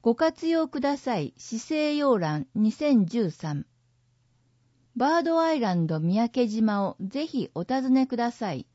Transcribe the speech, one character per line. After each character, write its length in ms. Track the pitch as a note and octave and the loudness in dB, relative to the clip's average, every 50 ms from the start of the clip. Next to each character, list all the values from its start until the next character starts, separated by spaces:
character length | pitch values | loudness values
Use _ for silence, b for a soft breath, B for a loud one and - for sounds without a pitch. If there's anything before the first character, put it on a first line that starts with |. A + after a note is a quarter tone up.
ご 140 | _ A3+ A#3 | _ 0 0
活 320 | - D#4+ D#4+ D#4+ - - | 2 0 0 0 -2 -2
用 220 | D#4+ E4 E4 D#4+ - | 0 0 0 0 -2
く 120 | - D4 | -4 -2
だ 160 | B3+ C#4 C#4+ | -2 -2 -2
さ 220 | C4+ - C4+ A#3+ F#3+ | -2 -4 -4 -4 -2
い。 160 | D3 C3 _ | -4 -6 _
市 200 | _ - - - | _ -14 -10 -10
政 400 | A3+ - - D#4+ D4+ D4+ D4+ D4 | -10 -6 -4 -2 -2 0 0 0
要 200 | D4 D4 C#4 B3 | 0 2 2 2
覧 300 | G#3 F3 D#3 D3+ D3+ - - _ | 2 2 0 -2 -2 -4 -6 _
二 160 | - G#3+ A3 | 0 0 0
千 360 | A3 - D4+ D4 C#4 A3+ G3 | 0 0 0 4 4 4 4
十 240 | E3 - A#3 A3 E3+ | 2 0 -2 -2 -2
三。 360 | D#3 - - D#3+ D3 C#3+ - _ _ _ _ _ _ _ _ _ _ _ _ _ _ _ _ _ _ _ _ _ _ _ _ _ _ | -4 -6 -8 -6 -6 -6 -8 _ _ _ _ _ _ _ _ _ _ _ _ _ _ _ _ _ _ _ _ _ _ _ _ _ _
バ 240 | A#3+ B3 C#4+ D#4+ E4+ | -2 0 2 2 2
ー 40 | E4 | 2
ド 160 | E4 E4 E4 | 2 2 2
ア 120 | E4 E4 D#4+ | 2 2 0
イ 60 | D4 | 0
ラ 160 | A#3 G#3 F3+ | 0 0 2
ン 140 | F3 E3 D#3 | 2 0 0
ド 100 | D#3+ D#3 | 0 0
三 160 | D#3 E3+ F#3 | 0 0 2
宅 320 | G#3+ A#3 A#3 - B3+ B3 | 2 0 0 0 0 0
島 380 | A3 G#3+ A3 A3+ G#3+ G#3 G3+ G3 | 0 2 0 0 2 2 0 -2
を 120 | F#3+ - _ | -4 -4 _
ぜ 260 | - F#3+ - C#4 D4+ | -12 -8 -6 -6 -6
ひ 240 | D#4+ - C4 F#3 - _ | -4 -4 -4 -4 -4 _
お 100 | - F3 | -8 -4
訪 240 | - B3+ C4+ C4 C4 | -2 -2 -2 2 2
ね 180 | B3+ C4 C4 | 2 2 2
く 100 | C4 B3+ | 0 -2
だ 140 | A#3 A#3 A#3+ | -2 -2 -4
さ 220 | A#3 - A#3 G3 D#3 | -4 -4 -6 -6 -6
い。 160 | B2+ - _ _ | -6 -8 _ _